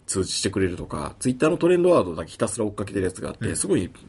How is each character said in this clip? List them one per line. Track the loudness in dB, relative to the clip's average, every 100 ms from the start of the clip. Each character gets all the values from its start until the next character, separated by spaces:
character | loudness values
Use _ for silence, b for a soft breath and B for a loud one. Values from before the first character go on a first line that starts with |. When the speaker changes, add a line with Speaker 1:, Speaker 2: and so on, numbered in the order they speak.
| -6
Speaker 1:
通 | -2 -2
知 |
し | -2
て | -2
く | 0
れ | 0
る | -2
と | -8
か、 | -6 -6 -4
Twitter | -2 2 2
の | 4
ト | 4
レ | 4
ン |
ド | 6
ワ | 6
ー | 4
ド | -4
だ | -6
け |
ひ | -4
た | -4
す | -2
ら | -4
追 |
っ | -4
か | -4
け |
て | -2
る | -2
や |
つ | -2
が | -10
あ |
っ | -6
て、 | -4
Speaker 2:
う |
ん。 | -2
Speaker 1:
す | 0
ご | 0
い | 0 -8